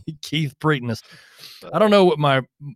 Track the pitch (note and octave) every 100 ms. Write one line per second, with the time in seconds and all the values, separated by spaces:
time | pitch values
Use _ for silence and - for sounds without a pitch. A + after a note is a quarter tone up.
0 | - D#3 - D3+ D3 - D#3 D3 A#2+ A2
1 | - - - - - - - E3+ G#3+ G3+
2 | F3+ D3+ D3 C3+ B2 - C#3+